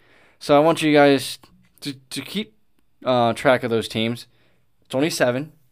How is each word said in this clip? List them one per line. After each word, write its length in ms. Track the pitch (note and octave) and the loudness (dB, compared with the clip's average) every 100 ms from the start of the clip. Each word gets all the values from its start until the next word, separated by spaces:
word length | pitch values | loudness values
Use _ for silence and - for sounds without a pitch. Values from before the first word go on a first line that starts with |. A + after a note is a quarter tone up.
| _ _ _ _ | _ _ _ _
So 180 | - C#3+ | 2 4
I 20 | |
want 220 | D#3+ E3 | 4 2
you 100 | D#3 | 2
guys 480 | D3 C#3+ C#3 C3 - _ _ _ _ | 4 4 4 -2 -12 _ _ _ _
to, 140 | C#3+ | -14
to 280 | C3+ _ - | -14 _ -14
keep, 360 | B2+ F#3+ G#3+ _ _ _ _ _ B2+ | -10 -10 -10 _ _ _ _ _ -2
uh, 260 | B2+ A#2 | 0 0
track 320 | A2+ C#3+ B2 | 0 2 0
of 60 | A#2+ | 0
those 180 | A2+ G#2 | -4 -4
teams. 400 | A#2 A2+ A#2+ - _ _ _ _ _ | -4 -4 -6 -14 _ _ _ _ _
It's 100 | _ | _
only 160 | C3 D#3 | -4 -4
seven. 440 | D#3+ C3 B2 D#3 _ _ | 0 -2 -2 -8 _ _